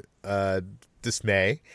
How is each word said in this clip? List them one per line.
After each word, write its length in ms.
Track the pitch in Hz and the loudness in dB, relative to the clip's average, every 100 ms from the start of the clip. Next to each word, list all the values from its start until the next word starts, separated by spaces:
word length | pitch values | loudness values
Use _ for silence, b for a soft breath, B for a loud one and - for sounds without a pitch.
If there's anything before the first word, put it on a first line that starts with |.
| - _ | -20 _
uh, 380 | 98 101 98 95 92 104 - _ | -4 0 0 0 -4 -12 -20 _
dismay, 600 | 120 - 107 98 95 143 B | -6 -4 2 2 2 0 B